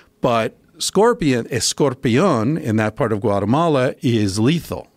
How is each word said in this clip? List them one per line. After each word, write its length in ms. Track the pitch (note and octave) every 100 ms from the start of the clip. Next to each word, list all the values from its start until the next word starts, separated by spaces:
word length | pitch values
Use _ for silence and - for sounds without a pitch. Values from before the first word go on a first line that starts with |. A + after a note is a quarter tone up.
| _ _
But 340 | C3+ A#2 A2+ - _ -
scorpion, 680 | - F3+ A#3 A#3+ D3+ A#2+ -
escorpion 1160 | A2+ - - C#3+ B2 C3 A#2+ F#3+ D3 B2 D#3+
in 140 | C3+ A2
that 200 | G#2+ -
part 160 | A#2
of 100 | G#2
Guatemala 720 | G#2 G2+ G2+ C#3 E3+ C#3 B2+ -
is 340 | A#2+ A#2 G2+ G2+
lethal. 480 | A#2 E3 - - -